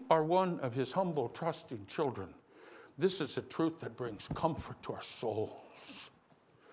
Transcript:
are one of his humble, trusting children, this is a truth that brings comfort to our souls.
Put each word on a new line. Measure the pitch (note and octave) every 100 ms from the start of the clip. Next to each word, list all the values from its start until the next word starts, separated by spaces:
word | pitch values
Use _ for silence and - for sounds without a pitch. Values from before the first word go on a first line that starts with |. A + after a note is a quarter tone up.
| -
are | D#3+
one | D#3 F3+ F#3 F3
of | C3
his | A#2+ B2
humble, | F#3 F#3 D3+ A#2
trusting | - E3 D#3 - A2+ G2
children, | - C#3+ A2 F#2 - - - - - - -
this | F3+ F#3
is | C#3+ -
a |
truth | - - E3 E3
that | A#2 A2+
brings | B2 G2+ -
comfort | - - A#2 - B2+
to | -
our | G2+
souls. | - - A#2 G#2+ G2+ - - - - - - - _ - _ - -